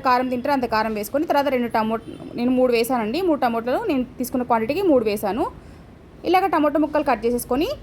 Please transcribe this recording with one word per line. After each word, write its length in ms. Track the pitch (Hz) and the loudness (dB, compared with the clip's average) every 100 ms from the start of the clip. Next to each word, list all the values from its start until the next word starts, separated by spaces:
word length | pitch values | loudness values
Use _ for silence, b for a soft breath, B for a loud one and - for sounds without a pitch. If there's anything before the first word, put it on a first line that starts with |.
| 269 | 2
కారం 220 | 247 254 | 2 0
తింటారో 240 | 247 277 | -4 -2
అంత 120 | 277 | -2
కారం 300 | 240 220 220 | 0 0 -2
వేసుకొని, 320 | 214 214 285 311 | -4 -4 -2 0
తర్వాత 220 | 285 277 | 2 2
రెండు 200 | 254 233 | 0 0
టమోటా, 360 | 226 220 226 - - - | 0 0 -4 -6 -14 -12
నేను 160 | - 240 | -2 0
మూడు 220 | 254 254 | 2 4
వేసానండి. 480 | 233 233 247 214 285 | 2 2 0 0 0
మూడు 200 | 370 294 | 0 2
టమోటాలు 440 | 247 226 233 302 453 | 2 0 -2 -2 0
నేను 140 | 269 240 - | -2 -2 -6
తీసుకున్న 260 | 240 262 | -4 -4
క్వాంటిటీకి 380 | 240 233 220 302 | 0 0 2 0
మూడు 220 | 392 262 | 4 4
వేసాను. 420 | 214 208 202 214 427 - B B B - - - | 2 -2 -2 -2 -4 -6 B B B -20 -20 -10
ఇలాగ 220 | - 370 381 | 0 2 2
టమోటా 320 | 330 294 302 | 2 2 2
ముక్కలు 240 | 302 302 294 | 0 0 0
కట్ 160 | 226 233 | 0 0
చేసేసుకొని, 420 | 240 - 254 403 605 | -2 -2 -2 -2 -4